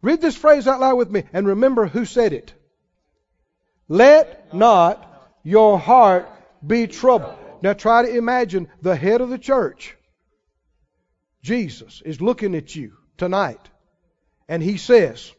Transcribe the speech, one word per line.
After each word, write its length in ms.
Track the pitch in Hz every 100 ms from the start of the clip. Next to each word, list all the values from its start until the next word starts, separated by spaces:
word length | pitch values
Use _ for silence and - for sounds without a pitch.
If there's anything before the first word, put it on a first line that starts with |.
Read 160 | 202 320
this 160 | 320 -
phrase 320 | 302 294 240
out 120 | 262
loud 160 | 262 254
with 140 | 226
me 140 | 202 -
and 140 | 175 202
remember 380 | 196 254 247 202
who 180 | 170
said 280 | 233 254 220
it. 200 | 135 - _ _ _ _ _ _ _ _ _ _ _ _ _ _
"Let 640 | 160 254 302 302 - _
not 440 | 170 226 202 170 202 - - _ _
your 360 | 151 208 220 196
heart 500 | 170 254 220 180 - - _ _
be 220 | 147 233 226
troubled." 520 | - 254 240 143 - - -
Now 100 | 185
try 300 | 202 214 233
to 120 | 240
imagine 540 | 240 233 247 233 185 165 _
the 120 | 170
head 280 | 165 170 233
of 80 | 247
the 80 | 254
church, 580 | - 269 165 - - - _ _ _ _ _ _ _ _ _ _ _ _ _ _
Jesus, 640 | 131 240 185 - - -
is 160 | 156 156
looking 340 | 185 247 208
at 220 | 170 151 160
you 160 | 117 _ _ _
tonight 540 | 180 190 175 117 _ _ _ _ _ _ _ _ _
and 160 | 165
he 140 | 165 202
says 560 | - 240 165 110 -